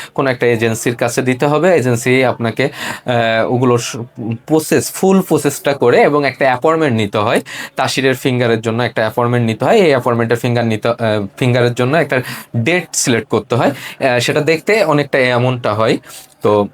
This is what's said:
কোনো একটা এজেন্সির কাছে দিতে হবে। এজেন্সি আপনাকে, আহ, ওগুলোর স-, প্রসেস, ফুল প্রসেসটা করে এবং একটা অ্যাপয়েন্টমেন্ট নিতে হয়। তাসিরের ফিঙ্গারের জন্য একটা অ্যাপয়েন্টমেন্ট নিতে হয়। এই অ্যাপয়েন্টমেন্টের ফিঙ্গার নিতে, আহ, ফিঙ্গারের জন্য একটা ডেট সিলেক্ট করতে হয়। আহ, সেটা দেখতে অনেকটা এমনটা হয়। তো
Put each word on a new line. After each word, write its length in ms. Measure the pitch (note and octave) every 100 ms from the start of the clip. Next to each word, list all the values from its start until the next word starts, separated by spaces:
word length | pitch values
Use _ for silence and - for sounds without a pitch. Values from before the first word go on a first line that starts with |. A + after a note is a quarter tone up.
| -
কোনো 160 | - C3+
একটা 180 | A#2+ A#2+
এজেন্সির 480 | A2+ A2+ A2 B2+
কাছে 260 | A#2 A#2+ C3+
দিতে 240 | B2+ B2+
হবে। 300 | D3 D3+ F3+
এজেন্সি 500 | E3 B2 A#2 B2+ C3
আপনাকে, 400 | B2 A2+ A#2 G#2+
আহ, 880 | C#3+ - - - - A#2 A2+ A2+ F2+
ওগুলোর 260 | B2 B2+ A#2+
স-, 180 | - A#2+ A#2 - A2 A2+ -
প্রসেস, 440 | D#3 D#3 C#3 -
ফুল 280 | - F#3+ F#3+
প্রসেসটা 520 | F#3 D#3 D3 - C#3+
করে 280 | C#3 A#2+ F3+
এবং 260 | F3+ D3 C#3
একটা 180 | -
অ্যাপয়েন্টমেন্ট 520 | C3+ A#2+ D#3+ D#3+ D3+ A2+
নিতে 200 | G2+ A2
হয়। 240 | G#2+ C#3+ - - -
তাসিরের 400 | - C3 - C3+
ফিঙ্গারের 460 | B2+ C#3 B2 A#2+ A2+
জন্য 220 | A2+ A2+
একটা 180 | A#2 -
অ্যাপয়েন্টমেন্ট 460 | A2 - A#2+ B2 A2+
নিতে 180 | A2
হয়। 120 | C#3 A3
এই 120 | E3+
অ্যাপয়েন্টমেন্টের 480 | B2+ B2 A#2 A#2 A#2+
ফিঙ্গার 280 | B2 A#2+
নিতে, 240 | A#2 G#2+ A#2+
আহ, 60 | - A2+ G#2+ G2+ -
ফিঙ্গারের 360 | B2+ B2 A#2+
জন্য 240 | A#2+ B2+ E3
একটা 240 | C#3 C3 - - -
ডেট 320 | A#2+ A#2 F3+ -
সিলেক্ট 360 | - - A2+ -
করতে 260 | A2+ -
হয়। 160 | A#2+ C#3+
আহ, 480 | B2 - - C3 B2
সেটা 220 | A#2+ D3+
দেখতে 420 | D3 D#3+ - G#3+
অনেকটা 360 | D#3+ C#3+ C#3 C#3
এমনটা 540 | B2 B2 B2+ B2 A#2
হয়। 240 | G#2 A2+ - - - - _
তো 260 | A2 G#2 G2+